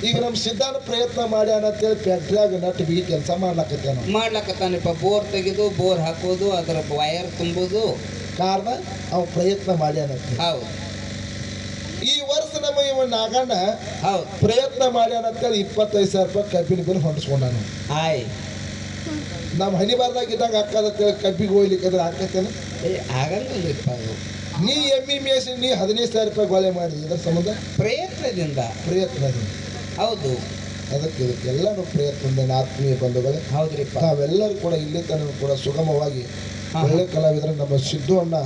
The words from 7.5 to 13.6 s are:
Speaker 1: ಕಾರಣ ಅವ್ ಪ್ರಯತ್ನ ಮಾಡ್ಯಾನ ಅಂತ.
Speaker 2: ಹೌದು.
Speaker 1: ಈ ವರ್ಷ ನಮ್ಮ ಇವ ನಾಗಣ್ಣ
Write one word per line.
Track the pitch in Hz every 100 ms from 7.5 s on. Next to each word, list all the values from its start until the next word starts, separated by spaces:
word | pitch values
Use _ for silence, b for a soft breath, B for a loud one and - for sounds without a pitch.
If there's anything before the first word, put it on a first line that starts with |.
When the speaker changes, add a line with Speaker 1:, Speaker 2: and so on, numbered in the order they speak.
| 175 185 208 220 127 - - - -
Speaker 1:
ಕಾರಣ | 185 190 202 262 - - -
ಅವ್ | 180 170
ಪ್ರಯತ್ನ | 175 180 196 -
ಮಾಡ್ಯಾನ | 170 151 156 139
ಅಂತ. | 127 - 120
Speaker 2:
ಹೌದು. | 170 143 113 - - - - - - - - - - - - - -
Speaker 1:
ಈ | -
ವರ್ಷ | 277 294 311 302
ನಮ್ಮ | 285 285
ಇವ | 277 262
ನಾಗಣ್ಣ | 254 233 220 247 254 208